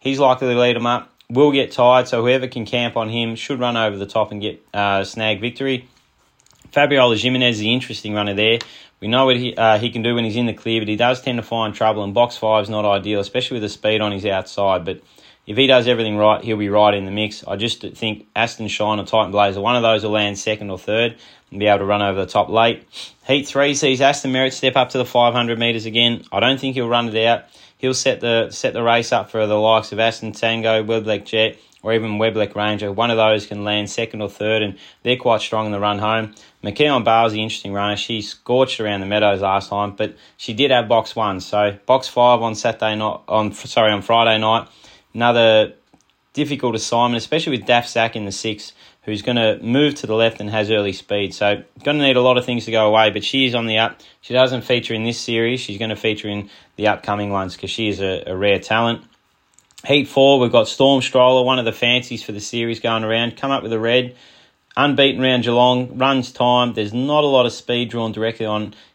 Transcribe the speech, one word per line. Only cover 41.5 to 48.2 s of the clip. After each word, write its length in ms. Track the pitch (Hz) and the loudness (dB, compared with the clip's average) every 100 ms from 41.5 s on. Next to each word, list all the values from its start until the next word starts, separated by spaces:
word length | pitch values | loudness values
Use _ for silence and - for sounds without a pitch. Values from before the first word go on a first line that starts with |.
| 104 104 101 | 0 0 -2
box 240 | - 131 - | 0 0 0
five 320 | 123 123 120 | 2 4 4
on 140 | 113 | 0
Saturday 420 | 110 117 113 110 107 | -2 -4 -2 -2 -2
night, 240 | 107 - - | -4 -4 -2
on, 240 | 107 107 | -2 -2
sorry, 400 | - - 123 110 | -6 -6 2 2
on 80 | 101 | 2
Friday 380 | 98 117 113 110 | 2 4 4 2
night. 300 | 110 113 - _ - - _ | 2 0 -2 _ -20 -20 _
Another 600 | 117 120 117 113 110 101 - _ _ _ _ _ | -2 2 4 6 6 4 -4 _ _ _ _ _
difficult 420 | - 139 139 123 | -6 -4 -4 -4
assignment, 440 | 110 - 117 123 117 | -4 -2 0 0 0
especially 400 | - 160 170 120 | -2 -2 -2 -4
with 80 | 113 | 0
Daft 240 | 120 120 | 0 0
Zak 260 | 117 113 | -2 -2
in 80 | 113 | -4